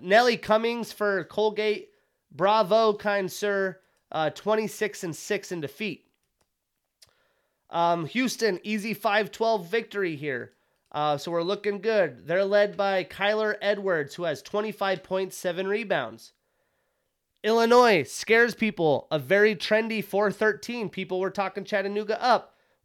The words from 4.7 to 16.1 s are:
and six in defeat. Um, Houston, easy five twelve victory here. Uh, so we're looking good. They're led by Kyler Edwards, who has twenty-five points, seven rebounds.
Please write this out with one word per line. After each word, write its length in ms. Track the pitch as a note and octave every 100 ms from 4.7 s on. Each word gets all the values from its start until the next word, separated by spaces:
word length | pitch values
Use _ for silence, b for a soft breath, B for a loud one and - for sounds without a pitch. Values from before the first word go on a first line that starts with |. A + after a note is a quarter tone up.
| - G#3 -
and 100 | F3+
six 380 | D3 - G3+ -
in 80 | F3
defeat. 460 | C#3 - G#3+ - _ _ _ _ _ _ _ _ _ _ _ _ _ _ _ _ _
Um, 380 | E3+ E3+ E3+ D3+
Houston, 540 | A#3 B3+ - A3 F3+
easy 320 | G#3 G#3+ A3+
five 360 | G3+ A3+ G#3 G3+
twelve 380 | - A3+ G#3+ E3+
victory 480 | A3+ A3 G3+ F3+ D3
here. 360 | D3+ B2 A#2+ _ _ _ _
Uh, 260 | D3+ D3+ D3
so 140 | F3
we're 100 | E3+
looking 380 | E3+ G3+ G#3 G3+
good. 440 | G#3+ G#3+ D#3+ A#2+
They're 200 | D3 F3+
led 320 | G3 G#3 G#3 F3
by 260 | G3 F#3+
Kyler 540 | - - G3+ G#3+ G#3+ G#3
Edwards, 540 | G3+ G#3 G3 E3 C#3
who 80 | -
has 180 | E3+ C#3
twenty-five 600 | - G#3 G#3+ - G3 F#3
points, 340 | - F#3 F#3+ -
seven 300 | F#3 E3+ F#3+
rebounds. 640 | G#3+ G#3+ E3 A2+